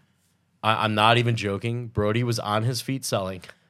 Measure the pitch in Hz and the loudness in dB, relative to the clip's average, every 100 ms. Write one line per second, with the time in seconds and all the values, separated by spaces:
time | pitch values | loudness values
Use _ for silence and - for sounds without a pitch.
0 | _ _ _ _ _ - 107 110 107 107 | _ _ _ _ _ -4 0 0 2 4
1 | 110 120 120 117 101 98 117 120 120 104 | 6 6 4 0 -2 -4 -4 -6 -6 -2
2 | 104 113 120 117 104 107 117 120 - 135 | 0 0 0 -2 0 0 0 -2 -4 -6
3 | - 110 95 92 - - | -2 -4 -4 -8 -14 -20